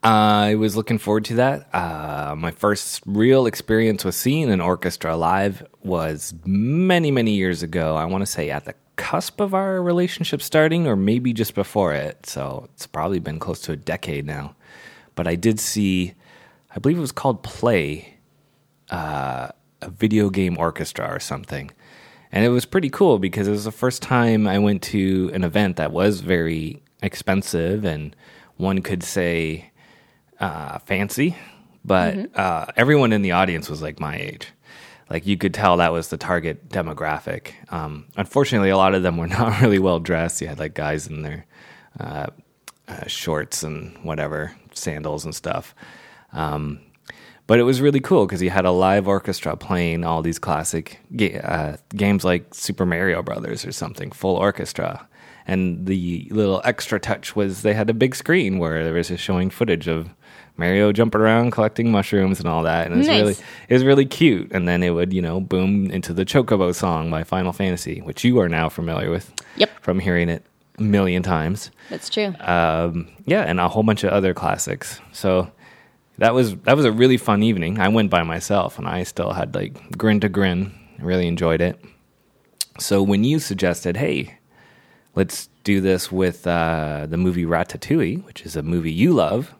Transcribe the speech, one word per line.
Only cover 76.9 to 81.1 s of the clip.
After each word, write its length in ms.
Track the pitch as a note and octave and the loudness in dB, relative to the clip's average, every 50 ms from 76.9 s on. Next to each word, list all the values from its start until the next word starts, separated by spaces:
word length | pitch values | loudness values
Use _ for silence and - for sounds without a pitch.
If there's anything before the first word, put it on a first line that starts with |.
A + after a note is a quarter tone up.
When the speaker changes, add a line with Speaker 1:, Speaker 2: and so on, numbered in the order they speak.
Speaker 1:
really 240 | G#2+ A2+ B2 C3 B2+ | 4 6 6 6 6
fun 260 | A#2+ - - G#2+ G2+ G#2+ | 4 2 2 2 4 4
evening. 360 | A2+ A2 F#2 E2 D#2+ G2 A2 | 2 2 0 0 -2 0 0
I 80 | F#2 F#2+ | 2 2
went 220 | G#2+ A2+ G#2+ G2 | 4 4 2 4
by 140 | F2 F2 E2 | 2 2 2
myself, 540 | E2 E2 F2 - - G#2 G2+ F2+ - - - | 2 -2 -6 -4 0 0 0 0 0 -4 -6
and 80 | - F2 | -6 -6
I 160 | E2 F2+ F2+ | -4 -4 -6
still 280 | - - - F2 G2+ | -6 -6 -4 -4 -4
had, 240 | F#2+ F2+ E2+ - - | -2 -4 -6 -4 -4
like, 420 | F#2+ F#2 - - - - - - - | -6 -6 -6 -10 -16 -16 -14 -10 0
grin 220 | - A2 G#2+ G#2 | 2 4 4 4
to 80 | G2+ G#2 | 2 0
grin. 440 | F2+ G2+ G2 F#2+ F2+ F2 F#2+ G2 - - - - - - | 2 2 2 2 2 0 -2 -4 -6 -16 -20 -20 -18 -10
I 40 | - | -4
really 240 | E2+ | -2